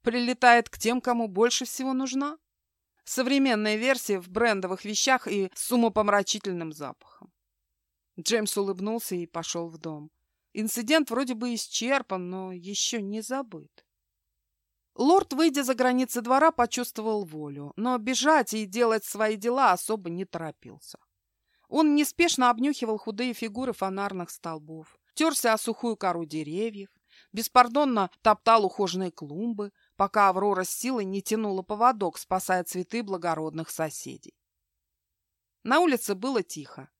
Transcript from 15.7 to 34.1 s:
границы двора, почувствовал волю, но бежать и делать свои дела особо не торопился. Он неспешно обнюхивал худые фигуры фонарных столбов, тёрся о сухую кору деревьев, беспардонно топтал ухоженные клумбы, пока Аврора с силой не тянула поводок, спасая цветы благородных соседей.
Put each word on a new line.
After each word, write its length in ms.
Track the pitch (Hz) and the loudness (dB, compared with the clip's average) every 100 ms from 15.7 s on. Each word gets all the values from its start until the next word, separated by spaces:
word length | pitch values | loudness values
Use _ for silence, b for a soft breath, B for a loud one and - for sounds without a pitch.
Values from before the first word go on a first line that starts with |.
границы 480 | 247 254 247 254 240 | 2 2 2 0 -4
двора, 300 | 233 262 320 | 2 4 4
почувствовал 720 | 320 240 - 240 - 220 214 | 4 0 0 -6 -4 -2 -2
волю, 500 | 180 156 147 143 143 | -4 -10 -12 -12 -12
но 220 | - 233 247 | -6 -2 -2
бежать 560 | 214 254 277 311 226 | -2 0 4 4 2
и 120 | 220 | -4
делать 380 | 208 220 233 220 | -4 0 2 2
свои 320 | - 202 214 | -2 -2 0
дела 360 | 214 226 254 247 | 0 -2 4 4
особо 380 | 180 - 220 180 | 4 0 -4 -4
не 160 | 175 | -8
торопился. 720 | 190 170 160 - - 120 - - _ _ _ _ _ _ _ | -8 -8 -10 -12 -20 -20 -20 -20 _ _ _ _ _ _ _
Он 200 | 302 311 | 2 4
неспешно 560 | 294 294 - 339 294 247 | 4 2 2 0 4 2
обнюхивал 480 | 233 277 285 226 214 | 4 0 -2 -4 -4
худые 340 | - 208 247 | -6 -4 -6
фигуры 400 | 220 226 208 262 | -4 -8 -6 -6
фонарных 560 | 208 190 190 202 185 170 | -4 -4 -2 -6 -6 -10
столбов, 680 | - 170 156 151 160 156 _ _ | -10 -10 -10 -12 -18 -18 _ _
тёрся 380 | - 320 285 233 | 0 0 2 0
о 40 | 220 | 0
сухую 400 | - 214 240 - | -2 -4 -4 -2
кору 260 | 190 170 | -2 -2
деревьев, 680 | 160 156 147 170 226 202 196 _ b b b | -6 -8 -6 -4 -6 -6 -16 _ b b b
беспардонно 800 | 208 226 - 240 254 285 226 185 _ | -8 4 6 6 4 2 2 0 _
топтал 420 | 220 208 - 226 | 2 4 6 6
ухоженные 460 | 196 - 190 180 185 | 4 0 -2 -2 -6
клумбы, 640 | - 147 156 233 208 202 _ _ | -8 -12 -6 -6 -6 -10 _ _
пока 340 | - 196 220 202 | -2 0 4 4
Аврора 360 | 185 202 190 | 4 0 0
с 40 | 180 | -2
силой 340 | - 247 254 | -4 -2 -2
не 200 | 190 196 | -2 -4
тянула 400 | - 220 214 190 | -2 -2 -2 -4
поводок, 560 | 185 214 240 226 185 - | -6 2 2 4 -4 -6
спасая 440 | - 190 - 185 | -4 -4 0 -2
цветы 380 | 175 180 180 233 | -2 -8 -4 -6
благородных 720 | 208 185 170 160 156 156 160 | -4 -4 -2 -4 -4 -6 -8
соседей. 640 | - 160 - 135 | -6 -6 -6 -14